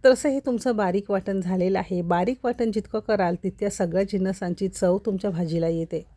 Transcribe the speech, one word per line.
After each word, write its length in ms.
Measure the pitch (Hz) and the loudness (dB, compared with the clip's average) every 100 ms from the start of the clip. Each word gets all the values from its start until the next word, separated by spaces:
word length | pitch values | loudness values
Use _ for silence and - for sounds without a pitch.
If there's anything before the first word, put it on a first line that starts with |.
तर 80 | 262 | 6
असं 180 | 254 294 | 4 2
हे 100 | 269 | 0
तुमचं 360 | 269 233 254 220 | -2 -2 0 0
बारीक 360 | 190 185 202 | 0 0 0
वाटण 280 | 196 196 196 | -2 0 -2
झालेलं 400 | 180 185 185 190 | 0 0 2 0
आहे. 220 | 180 180 | -2 -2
बारीक 360 | 170 175 185 254 | 2 2 2 0
वाटण 280 | 240 240 226 | -4 0 -2
जितकं 280 | 214 - 214 | -2 -4 -6
कराल 360 | 214 208 175 175 | -2 0 2 0
तितक्या 260 | 190 - 202 | -4 -2 -4
सगळ्या 340 | 196 180 175 | -2 0 0
जिन्नसांची 640 | 196 202 190 185 180 175 190 | 0 0 0 -2 -4 -2 -4
चव 300 | - 185 180 220 | 0 2 2 0
तुमच्या 240 | 190 202 | -2 -2
भाजीला 380 | 165 170 165 165 | -2 -2 0 0
येते. 380 | 165 165 160 - | -2 -2 -6 -8